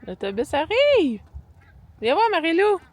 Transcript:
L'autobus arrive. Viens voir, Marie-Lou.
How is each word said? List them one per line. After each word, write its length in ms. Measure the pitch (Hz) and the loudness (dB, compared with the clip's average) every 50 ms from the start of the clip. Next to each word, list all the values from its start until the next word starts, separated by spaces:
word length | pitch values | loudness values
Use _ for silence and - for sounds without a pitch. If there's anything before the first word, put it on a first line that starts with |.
| - | -12
L'autobus 480 | - 180 - - 196 196 196 240 - - | -14 -12 -8 -8 -8 -4 -4 -6 -2 -2
arrive. 640 | 277 302 320 415 466 554 587 571 508 359 277 233 202 - - _ - - _ - _ _ _ - - - - - - | -4 -2 0 0 2 2 4 4 4 2 2 -2 -4 -10 -16 _ -20 -20 _ -20 _ _ _ -20 -20 -20 -20 -20 -6
Viens 140 | - 220 262 | -2 0 0
voir, 140 | 339 440 466 | 2 2 2
Marie-Lou. 500 | 427 349 302 330 330 330 392 415 415 370 - - | 0 0 0 0 0 2 2 2 2 0 -4 -10